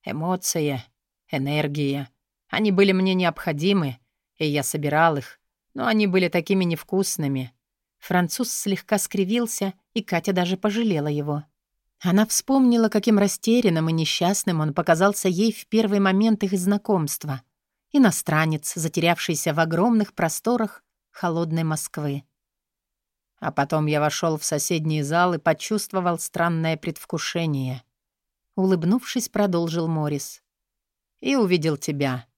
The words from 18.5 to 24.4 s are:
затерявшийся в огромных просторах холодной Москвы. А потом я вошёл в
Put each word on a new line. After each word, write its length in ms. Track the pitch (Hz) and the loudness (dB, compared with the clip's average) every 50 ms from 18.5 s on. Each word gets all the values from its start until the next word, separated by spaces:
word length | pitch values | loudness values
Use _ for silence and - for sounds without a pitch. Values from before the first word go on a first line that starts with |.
| 156 151 - - - | 0 -2 -4 -8 -6
затерявшийся 800 | 180 156 165 - 180 160 170 175 - - - 165 147 - 170 147 | -4 -4 -2 -2 0 2 2 2 0 0 -4 -4 -2 -2 -2 0
в 60 | 156 | 0
огромных 540 | 165 165 165 165 185 247 233 220 208 - _ | 0 0 2 2 2 2 2 2 0 -2 _
просторах 680 | - 175 160 - - _ 220 247 233 226 208 - - _ _ _ _ _ _ | -2 -2 -2 -2 -4 _ -2 0 0 -2 -4 -6 -12 _ _ _ _ _ _
холодной 540 | _ - - 175 165 170 170 165 160 165 165 | _ -6 -4 -2 0 0 -2 -2 -2 -2 0
Москвы. 600 | 160 156 151 - - - - 147 143 139 139 139 _ _ _ _ _ _ _ _ _ _ _ _ _ _ _ _ _ _ _ _ _ _ _ | -2 -2 -4 -6 -8 -8 -6 -4 -4 -4 -6 -8 _ _ _ _ _ _ _ _ _ _ _ _ _ _ _ _ _ _ _ _ _ _ _
А 120 | - 160 | -8 -4
потом 360 | 160 - 143 143 165 156 151 | -2 -2 -2 0 0 0 0
я 120 | 151 151 147 | 0 0 2
вошёл 360 | 147 151 - - - 165 156 | 0 0 0 0 -2 0 -2
в 60 | 151 | -2